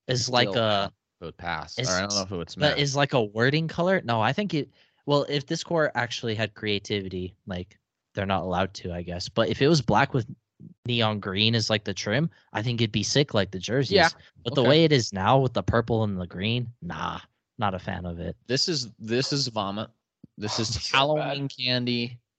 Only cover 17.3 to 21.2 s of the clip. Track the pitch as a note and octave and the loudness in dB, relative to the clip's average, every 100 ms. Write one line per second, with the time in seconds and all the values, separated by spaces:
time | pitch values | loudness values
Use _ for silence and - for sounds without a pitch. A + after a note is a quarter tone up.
17.3 | _ _ - G#2 F#2 G2 F2+ F2 E2+ F2 | _ _ -4 -4 -4 -6 -8 -8 -8 -8
18.3 | - - C3 - D3+ A#2 - A2 A#2+ B2+ | -8 -4 -2 0 -2 -6 -10 -2 -2 0
19.3 | C#3+ B2+ A2 G2 G2+ - _ _ _ - | -2 -2 -4 -4 -4 -8 _ _ _ -20
20.3 | - G#2 - A2 G#2+ - C3 C#3+ D3+ | -10 -6 -4 -4 -4 0 2 2 0